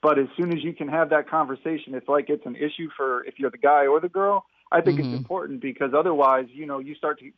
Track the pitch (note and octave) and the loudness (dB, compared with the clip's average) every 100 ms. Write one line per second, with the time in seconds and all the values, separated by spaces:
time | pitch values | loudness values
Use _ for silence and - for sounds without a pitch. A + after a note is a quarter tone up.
0 | D#3 C#3+ C3 - F3 E3 D3+ - D3 D#3 | 4 2 0 -2 -2 -2 -4 -8 -4 -2
1 | D#3 D#3 - D#3+ C#3 C3 D#3+ D#3 - C3 | 2 2 0 -2 -2 -4 -6 -6 -8 -10
2 | - C#3+ C#3+ D3 B2+ A#2+ D3+ D3 E3 - | 0 0 0 -4 -4 -6 -6 -6 -12 -4
3 | C3+ B2 - - C3+ A#2+ C#3+ D3 C#3+ D3+ | -4 -2 -6 -6 -6 0 4 6 4 2
4 | F3 F#3+ G3 G3+ - _ _ E3 E3+ C#3+ | 0 0 2 0 -2 _ _ 2 2 0
5 | C3+ A#2+ B2 F#3 E3+ C3+ C#3 A#2+ C#3 C#3 | -2 -6 -6 -6 -6 -8 -8 -4 0 2
6 | F3 D3+ C#3 C3 B2+ C3 D3+ C#3 C3+ D3 | 2 4 4 4 0 -12 -10 -10 -10 -8
7 | D#3 D3+ C3+ | -6 -6 -10